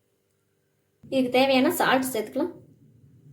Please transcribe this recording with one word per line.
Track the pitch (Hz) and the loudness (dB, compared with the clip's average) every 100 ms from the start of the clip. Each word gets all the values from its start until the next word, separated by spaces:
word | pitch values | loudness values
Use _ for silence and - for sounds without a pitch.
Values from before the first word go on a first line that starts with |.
| _ _ _ _ _ _ _ _ _ _ | _ _ _ _ _ _ _ _ _ _
இதுக்கு | - 269 247 254 | -6 -2 0 2
தேவையான | 269 254 302 - | 2 4 2 2
சால்ட் | 208 254 254 | 2 0 0
சேர்த்துக்கலாம். | 220 208 262 359 - - - _ _ - - - | -6 -6 -4 -6 -8 -20 -20 _ _ -20 -20 -20